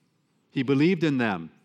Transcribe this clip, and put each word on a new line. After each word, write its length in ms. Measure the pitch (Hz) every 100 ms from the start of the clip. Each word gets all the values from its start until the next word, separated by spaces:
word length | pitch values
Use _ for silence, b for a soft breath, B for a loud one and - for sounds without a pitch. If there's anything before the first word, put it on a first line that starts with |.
| _ _ _ _ _
He 120 | -
believed 420 | 127 139 160 180
in 140 | 160 131
them. 320 | 117 90 80 -